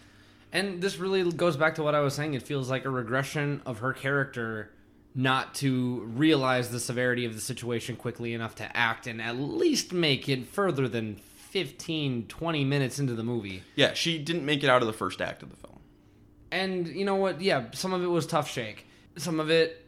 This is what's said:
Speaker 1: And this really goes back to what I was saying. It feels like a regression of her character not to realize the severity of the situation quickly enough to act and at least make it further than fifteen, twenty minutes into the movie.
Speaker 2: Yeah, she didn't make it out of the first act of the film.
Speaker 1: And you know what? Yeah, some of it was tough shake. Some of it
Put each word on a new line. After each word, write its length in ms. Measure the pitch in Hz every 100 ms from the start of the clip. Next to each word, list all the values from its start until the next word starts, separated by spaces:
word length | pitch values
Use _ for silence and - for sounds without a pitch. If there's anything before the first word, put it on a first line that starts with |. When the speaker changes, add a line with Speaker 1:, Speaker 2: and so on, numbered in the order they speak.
| - - - - -
Speaker 1:
And 300 | 170 196 175
this 160 | 190 160
really 320 | 190 190 175
goes 260 | 160 175 139
back 180 | 156 156
to 80 |
what 100 | 151 147
I 40 |
was 160 | 139 139
saying. 180 | 151
It 100 | 131
feels 260 | - 143 127
like 140 | 131 135
a 40 |
regression 720 | 127 110 131 135 151 147 143 -
of 140 | 107
her 140 | 127
character 760 | 120 135 143 135 123 113 110 104 - - - -
not 400 | 131 131 131 - -
to 440 | 139 127 123 123 110 117
realize 540 | 156 147 131 127 113
the 100 | 120
severity 460 | - 120 123 123 117
of 100 | 110
the 60 |
situation 540 | - 117 120 117 - 110
quickly 360 | 123 - 117
enough 220 | 117 113 -
to 220 | 107 -
act 280 | 117 113 123
and 160 | 113
at 140 | 113 120
least 560 | 147 330 359 269 -
make 340 | 180 160 131 143
it 180 | 131 117
further 400 | - 190 139 127
than 280 | 117 110 101
fifteen, 1120 | - - - 190 143 - - 160 143 120 98
twenty 360 | - 165 156
minutes 360 | 135 139 127 139
into 140 | 135
the 100 | 113
movie. 400 | 113 120 98 92 - -
Speaker 2:
Yeah, 180 | 120
she 240 | - 170 165
didn't 280 | 147 170 139
make 180 | 147
it 60 | 139
out 120 | 127
of 60 | 113
the 60 |
first 280 | 107 92 -
act 220 | 87 -
of 60 | -
the 60 | -
film. 220 | - - - - - - - - -
Speaker 1:
And 360 | 175 190 185 170
you 180 | 147 202
know 100 | 196
what? 260 | 190 147
Yeah, 240 | 190 143 117
some 200 | - 185
of 80 | 185
it 40 | 180
was 180 | 170 147
tough 240 | 165 139
shake. 380 | - 110 104 - - - -
Some 220 | 180 156
of 120 | 156
it 340 | 165 160 -